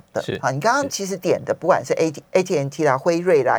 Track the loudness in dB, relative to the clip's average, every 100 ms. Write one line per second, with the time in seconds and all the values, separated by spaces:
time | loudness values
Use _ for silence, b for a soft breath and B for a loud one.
0 | _ -8 -6 -4 -4 -2 0 0 -2 -6
1 | -6 -4 0 0 -2 -2 2 0 0 0
2 | 0 -2 -2 -2 0 0 -2 0 2 2
3 | 2 0 2 2 4